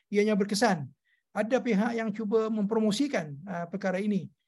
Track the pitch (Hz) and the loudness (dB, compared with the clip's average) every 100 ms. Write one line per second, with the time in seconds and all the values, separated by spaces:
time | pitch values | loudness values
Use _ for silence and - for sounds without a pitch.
0 | _ 202 208 208 202 202 240 170 139 - | _ 2 4 2 2 2 2 2 -4 -14
1 | _ _ _ 196 214 247 247 202 233 233 | _ _ _ -6 0 0 2 2 2 -2
2 | 226 214 214 220 220 220 202 220 220 208 | -4 -4 0 0 2 0 0 2 2 2
3 | 285 240 156 139 190 175 170 190 190 180 | 0 -2 -4 -10 -8 -8 -6 -4 -2 -2
4 | 214 196 143 _ | 0 0 -2 _